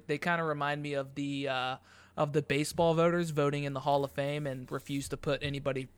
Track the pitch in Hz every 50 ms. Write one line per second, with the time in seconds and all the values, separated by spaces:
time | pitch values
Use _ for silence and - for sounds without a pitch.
0 | - - 151 147 - 180 175 165 165 156 147 147 143 143 147 147 147 147 143 139
1 | 135 135 135 143 143 139 139 139 139 135 131 127 127 127 131 131 - - - -
2 | - - _ - 151 147 143 156 139 - 139 143 151 - - - 170 165 165 160
3 | 165 175 175 175 170 165 151 151 143 143 143 143 147 139 139 131 131 151 143 143
4 | 143 139 - - 139 143 147 151 151 139 131 131 127 - 147 135 - - 139 139
5 | 135 - 139 131 - 156 143 135 147 143 139 139 143 139 131 131 131 127 -